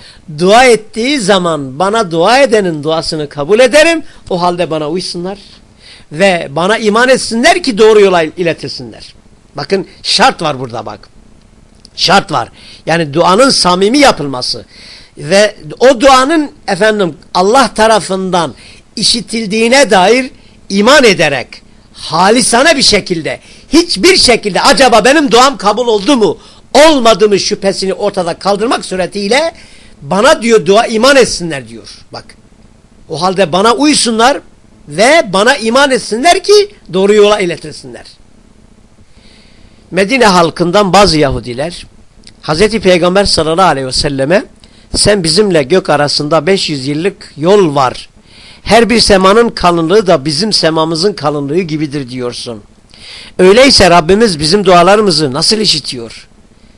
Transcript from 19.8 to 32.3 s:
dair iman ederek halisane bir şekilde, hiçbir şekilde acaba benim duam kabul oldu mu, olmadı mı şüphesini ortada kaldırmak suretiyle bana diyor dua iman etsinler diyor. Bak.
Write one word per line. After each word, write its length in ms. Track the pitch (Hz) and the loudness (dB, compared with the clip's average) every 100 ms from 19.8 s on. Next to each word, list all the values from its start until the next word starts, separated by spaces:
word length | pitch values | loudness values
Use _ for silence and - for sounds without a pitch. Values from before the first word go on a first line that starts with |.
| 233 | 4
dair 420 | 196 185 254 254 - - - - | 4 4 2 0 -12 -20 -20 -6
iman 340 | 196 214 302 | 0 4 4
ederek 440 | 240 175 151 135 - - - _ _ | 4 2 -2 -2 -8 -16 -20 _ _
halisane 840 | - - 160 190 240 196 233 311 277 | -18 -6 0 2 2 2 2 2 2
bir 40 | |
şekilde, 580 | 196 202 - 165 143 123 - - - | 0 -2 -2 -6 -6 -10 -16 -20 0
hiçbir 480 | 294 349 190 349 381 | 0 0 0 2 2
şekilde 440 | 247 226 208 175 | 2 0 -2 0
acaba 440 | 202 254 262 226 240 | 2 4 4 4 4
benim 260 | 311 277 | 2 2
duam 260 | 226 262 220 | 2 2 0
kabul 300 | 202 214 240 | -2 -2 -2
oldu 300 | 214 190 269 | -2 0 2
mu, 200 | 190 - - - _ | 0 -2 -12 -20 _
olmadı 560 | 254 320 285 226 196 214 | 4 4 4 2 2 2
mı 100 | 196 | 2
şüphesini 540 | - 202 196 190 190 | -2 -4 -4 -4 -6
ortada 460 | 185 202 202 170 160 | -4 -4 -4 -6 -4
kaldırmak 460 | 190 202 226 294 - | -4 -2 -2 -4 -6
suretiyle 680 | 185 175 202 202 254 330 - - - - - | -6 -6 -6 -2 -2 -2 -8 -20 -20 -20 -20
bana 400 | 143 185 262 311 | -6 0 2 2
diyor 240 | 226 220 160 | 2 2 2
dua 200 | 202 233 | 0 0
iman 300 | 220 254 277 | 0 2 4
etsinler 520 | 220 - 170 139 113 | 2 -2 -8 -10 -12
diyor. 220 | 113 98 - - | -20 -20 -20 -18
Bak. 220 | 117 - | -20 -20